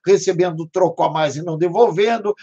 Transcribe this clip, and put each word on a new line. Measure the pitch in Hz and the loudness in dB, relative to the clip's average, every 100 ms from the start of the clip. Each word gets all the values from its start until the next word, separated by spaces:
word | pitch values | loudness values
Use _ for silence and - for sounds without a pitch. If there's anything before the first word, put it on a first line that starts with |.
| 175 | 2
recebendo | 196 190 170 180 160 160 | 2 2 0 0 -4 -6
troco | 185 170 170 | 0 0 0
a | 160 | -2
mais | 156 151 139 | 0 -2 -4
e | |
não | 175 156 | -6 -4
devolvendo, | 175 196 226 170 220 226 202 - | 0 2 2 2 0 0 -4 -6